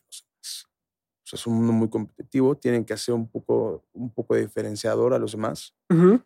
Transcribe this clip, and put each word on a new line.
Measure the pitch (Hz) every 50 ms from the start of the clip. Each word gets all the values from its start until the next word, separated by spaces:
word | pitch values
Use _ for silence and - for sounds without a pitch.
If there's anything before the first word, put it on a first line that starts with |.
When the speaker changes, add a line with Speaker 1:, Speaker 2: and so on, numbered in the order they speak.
| _
Speaker 1:
los | _ - - -
demás. | _ _ _ _ - - - - _ _ _ _ _ _ _ _ _ _ _ _
O | -
sea, | - -
es | - 117
un | 117
mundo | 113 117 117 113
muy | 113 113 110
competitivo. | - 113 107 - - _ - - - 135 131 131 147
Tienen | 143 - 131 120 117 110
que | - 110
hacer | 107 - - 120
un | 117 113 113
poco, | - 113 - - 120 117 113 110 85 - - _ _
un | 101 123 123
poco | - - 117 - 113
de | 113
diferenciador | 110 104 - 117 110 107 104 101 - 113 107 113 117 123 127
a | 120
los | 113 104 107
demás. | 107 110 117 139 - - - _ _ _ _
Speaker 2:
Ujú. | 180 160 175 185 214 247 -